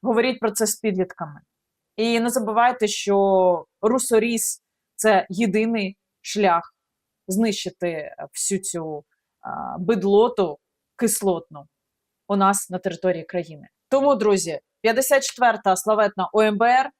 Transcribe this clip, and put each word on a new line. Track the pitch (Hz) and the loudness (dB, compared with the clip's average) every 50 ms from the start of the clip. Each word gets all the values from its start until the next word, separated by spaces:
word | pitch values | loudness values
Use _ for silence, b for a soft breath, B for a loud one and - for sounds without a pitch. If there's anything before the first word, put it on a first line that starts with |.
Говоріть | - 240 247 233 233 254 247 247 | -2 0 0 2 2 0 -2 -2
про | - 226 | -4 -4
це | 220 - 226 214 | -2 -2 -2 -4
з | - | -4
підлітками. | - - 214 196 180 185 185 - - 170 151 147 147 _ _ _ _ _ _ _ _ _ _ _ | -4 -4 -4 -2 -2 -4 -4 -6 -14 -14 -14 -14 -20 _ _ _ _ _ _ _ _ _ _ _
І | - 220 233 233 233 | -4 -2 0 0 0
не | 226 240 | 0 0
забувайте, | 233 254 220 202 214 226 233 247 247 247 220 202 | -2 -2 -4 -2 0 2 2 2 2 0 -2 -2
що | 208 - - 202 202 196 196 196 190 190 185 185 175 165 - _ _ _ | -2 -4 -2 0 2 2 2 4 4 4 4 4 2 0 -4 _ _ _
русоріс | - 220 240 262 - - 233 220 214 240 233 220 - - - - _ _ _ _ _ _ _ | -2 0 0 0 0 2 2 2 2 2 -2 -2 -4 -6 -6 -10 _ _ _ _ _ _ _
це | - - 220 208 190 - _ | -2 0 2 2 2 0 _
єдиний | 185 180 233 208 175 214 220 226 233 220 196 185 196 _ _ _ _ _ | -4 -2 -2 0 0 0 0 0 -2 -2 -4 -6 -8 _ _ _ _ _
шлях | _ - - 208 208 185 170 170 170 - _ _ _ _ _ _ _ _ _ _ _ - | _ -8 -2 0 2 2 2 2 -2 -6 _ _ _ _ _ _ _ _ _ _ _ -6
знищити | 190 196 226 226 196 - - 185 - _ - 175 165 156 147 - - - - - _ | -2 0 0 0 -2 -4 -8 -10 -10 _ -6 -6 -6 -6 -10 -12 -12 -14 -16 -14 _
всю | - - - 196 185 | -8 -4 -4 -4 -4
цю, | 190 - - 170 160 156 151 147 147 _ _ _ _ _ _ _ | -4 -6 -8 -8 -8 -8 -10 -12 -14 _ _ _ _ _ _ _
а, | _ - - 76 73 64 65 175 | _ -12 -10 -10 -10 -10 -10 -8
бидлоту | 180 170 233 196 175 196 202 208 226 247 247 220 190 165 147 - _ _ _ _ _ _ _ | -2 -2 -2 0 2 4 4 6 4 4 2 -2 -2 -2 -4 -10 _ _ _ _ _ _ _
кислотну | - 233 220 - - 208 196 175 165 165 _ 156 147 143 _ _ _ _ _ _ _ _ _ _ _ _ _ | -2 -2 -2 -2 0 -2 -2 -2 -2 -6 _ -20 -20 -20 _ _ _ _ _ _ _ _ _ _ _ _ _
у | 202 | 0
нас | 196 196 190 202 202 - - | 2 4 2 2 0 -4 -6
на | 180 180 | -10 -6
території | - 190 170 170 - 185 175 165 160 | -6 -6 -6 -2 -2 -2 -2 -2 -6
країни. | - - 180 165 165 156 147 - - _ _ _ _ | -6 -6 -8 -8 -8 -14 -20 -20 -20 _ _ _ _
Тому, | - 269 269 285 277 | 0 2 4 4 2
друзі, | 214 214 214 202 190 190 165 156 139 _ _ _ _ | 4 4 2 2 2 0 -4 -8 -8 _ _ _ _
п'ятдесят | - 220 226 233 269 - 285 277 269 | -2 0 0 0 2 2 2 2 2
четверта | - - - 233 233 220 208 - 202 190 | -2 -2 2 2 2 2 2 2 0 0
славетна | 185 - 214 214 208 214 208 202 - 185 - - | 2 2 0 2 2 2 0 0 -4 -6 0 2
О | 214 | 2
М | 214 214 208 196 | 2 4 2 2
Б | 226 | 2
Р. | 240 247 254 269 285 _ | 4 4 2 2 0 _